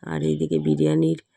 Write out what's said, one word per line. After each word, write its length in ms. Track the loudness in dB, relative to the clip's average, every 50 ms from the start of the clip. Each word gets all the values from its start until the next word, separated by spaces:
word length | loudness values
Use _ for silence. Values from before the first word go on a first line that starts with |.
আর 220 | -10 -8 -6 -4 -2
এইদিকে 360 | -2 0 0 -2 -2 -2 0
বিরিয়ানির, 600 | 2 0 2 2 2 2 2 2 2 0 0 -2 -6 _ _